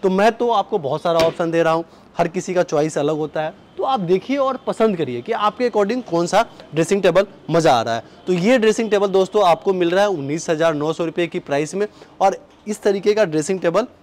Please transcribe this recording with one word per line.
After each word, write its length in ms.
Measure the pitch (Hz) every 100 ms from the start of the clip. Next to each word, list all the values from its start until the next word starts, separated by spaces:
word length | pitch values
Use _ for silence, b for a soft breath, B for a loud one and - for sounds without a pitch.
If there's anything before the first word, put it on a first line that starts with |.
तो 60 | 196
मैं 220 | 190 214
तो 180 | 220 240
आपको 280 | 220 196 214
बहुत 220 | 143 151
सारा 180 | 180 165
option 320 | 165 - 170
दे 120 | 165
रहा 100 | 160
हूँ, 120 | 165 165 B B -
हर 100 | 170
किसी 260 | 180 175
का 100 | 180
choice 340 | 170 156 156 156
अलग 200 | 143 156
होता 240 | 151 160
है, 120 | 156 - - -
तो 60 |
आप 160 | 285 262
देखिए 360 | 170 185 - 277
और 200 | 262 262 -
पसंद 300 | 190 226 180
करिए 240 | 139 120
कि 100 | 123
आपके 380 | 220 208 208 247
according 340 | 220 202 247
कौन 240 | - 170 170
सा 180 | 190 226 B B
dressing 280 | 147 160 196
table 220 | 190 170 208 - -
मज़ा 240 | 165 160
आ 80 | 123
रहा 140 | 113 113
है। 80 | - B -
तो 60 |
ये 240 | 185 190 254
dressing 320 | 220 208 226
table 160 | 202 202
दोस्तों 360 | 190 185 208 185
आपको 280 | 160 196
मिल 160 | 185 170
रहा 140 | 185
है 60 | 208
उन्नीस 400 | 180 139 160 -
हज़ार 240 | 156 165
नौ 180 | 151 151
सौ 120 | 160 165
रुपये 220 | 165 170
की 120 | 180
price 340 | - 143 151 190
में, 120 | 208 B B -
और 160 | 190 - - _ -
इस 140 | 208
तरीके 300 | 214 196 196
का 120 | 214 196
dressing 340 | 156 151 190
table 280 | 170 175 254 -